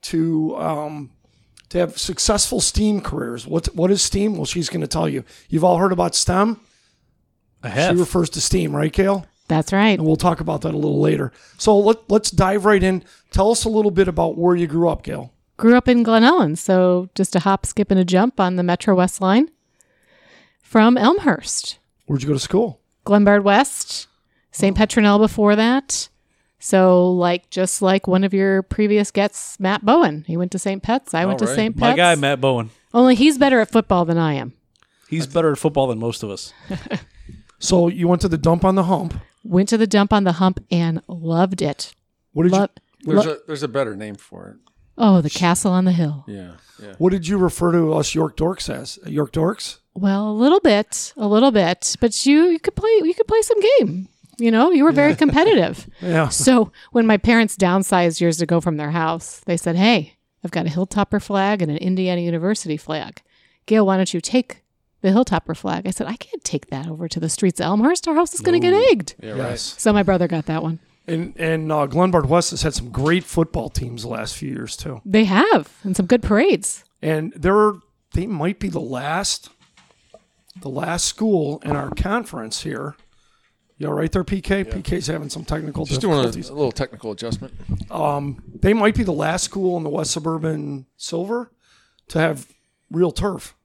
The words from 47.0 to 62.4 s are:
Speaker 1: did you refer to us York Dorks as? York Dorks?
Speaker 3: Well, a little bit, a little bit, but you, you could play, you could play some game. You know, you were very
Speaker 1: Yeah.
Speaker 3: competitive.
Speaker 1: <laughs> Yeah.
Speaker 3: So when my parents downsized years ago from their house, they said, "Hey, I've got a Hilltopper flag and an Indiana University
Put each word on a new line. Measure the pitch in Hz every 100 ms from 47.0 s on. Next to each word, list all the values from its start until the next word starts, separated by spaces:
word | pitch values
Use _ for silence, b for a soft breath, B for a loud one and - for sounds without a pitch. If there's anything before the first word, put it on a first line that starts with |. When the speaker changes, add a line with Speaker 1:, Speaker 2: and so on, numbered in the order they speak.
| 180
Speaker 1:
did | 190 160
you | 202
refer | 180 - 175
to | 170 160
us | 156 147 156
York | 156 -
Dorks | 160 190 -
as? | 131 123 - -
York | 147 143
Dorks? | 160 160 214 - - _
Speaker 3:
Well, | - 196 196 214
a |
little | 214 254 381
bit, | 320 208 214 - - -
a | 208
little | 214 269
bit, | 214 170 180 - -
but | 240 - 269
you, | 294 349
you | 330
could | - -
play, | 427 440
you | 320
could | 359 453
play | 440
some | 427 440 403 539
game. | 208 170 190 _ _ -
You | 233
know, | 220 294
you | 339
were | 302
very | 269 285
Speaker 1:
Yeah. | 311
Speaker 3:
competitive. | 302 269 370 349 170 - - -
Speaker 1:
<laughs> |
Yeah. | 180 165 151
Speaker 3:
So | - - 247 220 b b
when | 233 226
my | 214
parents | 220 233 220 -
downsized | 185 190 190 185 175 160
years | 170 160
ago | 165 170
from | 170 151
their | 147
house, | 165 160 165 - - -
they | 170
said, | - 170
"Hey, | 208 226 156 _ _ _
I've | 175
got | - 170
a |
Hilltopper | 156 190 208 202 208
flag | - 202 196 208
and | 165
an | 147
Indiana | 185 185 185 180
University | 170 170